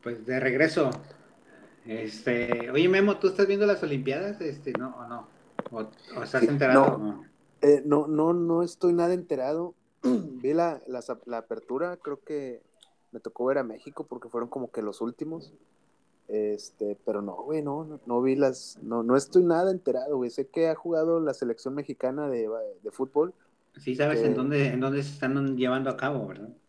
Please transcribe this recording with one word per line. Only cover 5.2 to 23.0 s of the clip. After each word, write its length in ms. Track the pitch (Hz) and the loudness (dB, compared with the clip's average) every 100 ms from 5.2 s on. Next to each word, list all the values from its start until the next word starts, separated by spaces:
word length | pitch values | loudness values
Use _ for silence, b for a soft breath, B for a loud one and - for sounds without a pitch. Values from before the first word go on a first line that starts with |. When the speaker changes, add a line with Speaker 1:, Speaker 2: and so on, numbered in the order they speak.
| - _ _ _ - | -14 _ _ _ -12
Speaker 1:
¿O, 180 | 113 107 - - - | -10 -12 -14 -16 -12
o 40 | |
estás 200 | 117 135 | -4 2
Speaker 2:
Sí, 60 | 117 | 2
Speaker 1:
enterado? 500 | 143 139 135 131 107 | 4 4 6 6 2
Speaker 2:
no. 220 | 107 104 | -4 -8
Speaker 1:
¿O? 40 | - _ _ _ 143 | -14 _ _ _ 6
Speaker 2:
Eh, 160 | 147 | 6
no, 220 | 143 147 151 | 6 2 2
no, 240 | 156 160 | 2 2
no 300 | 175 170 165 | 2 2 0
estoy 300 | 175 - 180 | 0 0 2
nada 220 | 175 170 | 4 2
enterado. 600 | 180 165 139 127 156 175 - _ | 0 -2 -4 -2 -2 -6 -10 _
<clears throat> 140 | _ | _
Vi 500 | - 123 165 127 127 | 0 0 -2 -4 0
la, 260 | 160 170 147 - | 2 2 -2 -8
la, 120 | 127 117 120 - | -10 -8 -10 -8
la 120 | 117 | -8
apertura, 580 | 113 113 - 127 175 175 | -6 -10 -4 -4 -4 -6
creo 180 | - 143 | -8 -10
que 360 | - 151 135 117 _ _ _ _ _ | -8 -8 -8 -12 _ _ _ _ _
me 80 | 120 | -14
tocó 240 | - - 123 | -12 -2 0
ver 120 | 139 | 0
a 40 | |
México 420 | 123 110 - - 151 | -2 -8 -14 -14 -12
porque 200 | 123 117 | -12 -8
fueron 200 | 117 117 | -6 -6
como 220 | 139 123 | -6 -8
que 120 | - | -6
los 180 | 107 101 | -6 -4
últimos. 520 | 117 120 151 160 - - _ _ _ _ _ _ _ | -8 -6 -8 -8 -14 -20 _ _ _ _ _ _ _
Este, 680 | 107 107 104 - _ 107 101 | -2 -2 -2 -8 _ -6 -4
pero 160 | - 104 | -4 -4
no, 140 | 101 90 | -4 -8
güey, 200 | 139 156 | -4 -4
no, 220 | 147 143 | -2 -6
no, 160 | 160 147 - | -8 -12 -2
no 160 | 120 | 0
vi 140 | 131 135 | 2 4
las, 420 | 139 127 - - | 2 0 -12 -14
no, 200 | 110 117 | -6 -2
no 140 | 117 131 | 4 2
estoy 280 | 139 185 | 6 4
nada 260 | 180 165 185 | 6 4 2
enterado, 460 | 185 - 127 135 143 | 0 -2 -2 -2 -2
güey. 140 | 123 | -2
Sé 180 | 117 135 | -4 -6
que 200 | - 165 | 0 0
ha 60 | |
jugado 460 | 156 170 165 160 165 | 0 -2 0 2 2
la 140 | 156 | 0
selección 400 | 127 123 113 135 | -2 -2 -4 -4
mexicana 540 | 139 143 123 127 135 147 | -6 -8 -4 -4 -2 -4
de, 200 | 123 110 113 110 101 | -2 -2 -4 -8 -10
de 80 | 107 | -14
fútbol. 440 | - | -6